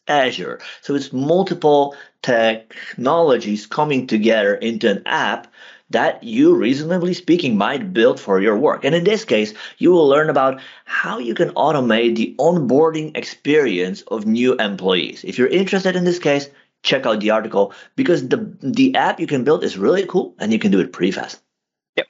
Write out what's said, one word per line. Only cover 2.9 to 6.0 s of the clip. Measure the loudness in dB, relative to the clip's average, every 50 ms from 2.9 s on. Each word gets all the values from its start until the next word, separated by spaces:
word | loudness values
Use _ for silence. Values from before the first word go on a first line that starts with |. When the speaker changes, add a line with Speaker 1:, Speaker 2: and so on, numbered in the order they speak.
| -10 -4 -2 0 2 4 4 4 2 2 0 -2 -6 -6 -6
Speaker 1:
coming | -6 -4 -2 -2 0 -2 -2 -2
together | -2 -2 0 2 2 2 2 2 0 0
into | -2 -2 -6 -4 -2 0 0
an | 0 -2 -4
app | -4 -4 -2 -2 -4 -4 -6 -10 -14 _ -20 -20 -20 -20 -20 _ -4
that | -2 -2